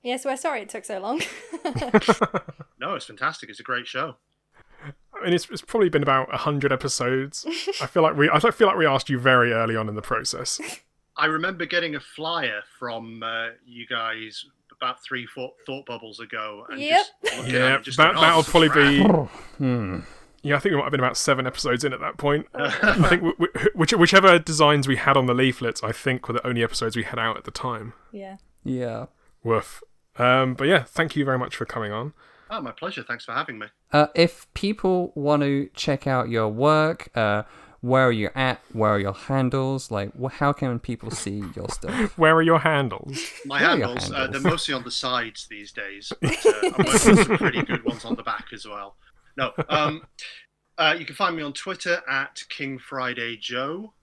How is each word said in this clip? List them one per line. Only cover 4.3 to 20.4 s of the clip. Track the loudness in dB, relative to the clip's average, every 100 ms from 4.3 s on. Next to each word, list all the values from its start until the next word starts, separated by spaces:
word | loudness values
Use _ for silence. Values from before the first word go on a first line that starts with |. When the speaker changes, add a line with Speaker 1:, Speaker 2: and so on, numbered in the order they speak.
| _ _ _ _ -20
Speaker 2:
I | -18 -18 _ -8
mean, | 0
it's, | 0 0
it's | -12
probably | -4 2 4
been | 4
about | 4 2 2
a | -2
hundred | -2 0 0
episodes. | 0 -2 -2 0 0 -2 -8 -8 -6
Speaker 1:
<laughs> | -6 -6
Speaker 2:
I | -2
feel | 2
like | 2 4
we, | 4
I | 6
feel | 2 4 4
like | 6
we | 4
asked | 2 0
you | 2
very | 6 6 6
early | 2 0 0
on | -2
in | -6
the |
process. | -4 -4 -4 -6 -6 -8 -8 -14 _ _ _ -2
Speaker 3:
I | 0
remember | 0 -4 -6 -4
getting | -2 -2 -8
a |
flyer | -12 -10 -6 -4 -4 -6 -12 _
from, | -10 -8 -10 -10
uh, | -8 -6 -8 -12 _
you | -20 -8
guys | -6 -4 -6 -10 -14 -16 _ _ _
about | -8 -8
three, | -10 -10 -10
four | -12 -12 _ -12
thought | -12 -10
bubbles | -14 -14 -16
ago. | -12 -10 -10 -12 -14
And | -10
Speaker 1:
Yep. | 2 2
Speaker 3:
just | 2 _
looking | -8 -6
at | -2
it | 2
Speaker 2:
Yeah, | 2
Speaker 3:
and | 2
just | -2 4
Speaker 2:
that, | 4
Speaker 3:
going, | 8
"Oh, |
Speaker 2:
that'll | 6 6
probably | 6 6 6
be | 6 6 8
Speaker 3:
crap." | 6 6 2 -10 -20 -4
Speaker 4:
Hmm. | -2 0 -2 -8 -10 -20 -20 _